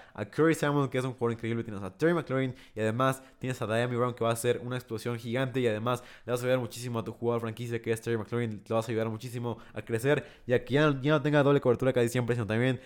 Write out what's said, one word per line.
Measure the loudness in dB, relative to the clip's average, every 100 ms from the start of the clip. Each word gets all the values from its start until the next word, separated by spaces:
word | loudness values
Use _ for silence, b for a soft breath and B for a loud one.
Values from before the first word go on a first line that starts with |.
| B
a | -12 -6
Curry | 2 2
Samuel, | 4 2 2 0
que | 0
es | -4
un |
jugador | -2 -2
increíble, | -2 -4 -4
tienes | -6 -8
a | -10 0
Terry | 2
McLaurin | 2 0 -2 -2 -6 B
y | -2
además | 0 2 2 0 B -8
tienes | -6 -4
a | -2
Dyami | 0 0 0
Brown, | -2
que | 0
va | 0
a | 2
ser | 0 0
una | -4 -8
explosión | -8 -8 -6 -6
gigante | -4 -2 -2 0
y | 0
además | 0 0 -2 B B -4
le |
vas | -2
a |
ayudar | 0 0
muchísimo | -2 -8 -6 -4
a |
tu | -6
jugador | -4 -2 -2
franquicia, | -2 -6 -6 -4
que | -2
es | -2
Terry | -2 -2
McLaurin, | -2 -2 -2 -6 -2
le |
vas | -2 0
a |
ayudar | -2 -2
muchísimo | -4 -8 -6 -6 -6 B
a | -12
crecer | -4 -2 2 0 B B 0
y |
a | 0
que | 2
ya | 4 4
no, | 2
ya | 2
no | 2
tenga | 4 4
doble | 6 6
cobertura | 4 4 2
casi | 2 2
siempre, | 2 0
sino | 0 0
también | 2 2 0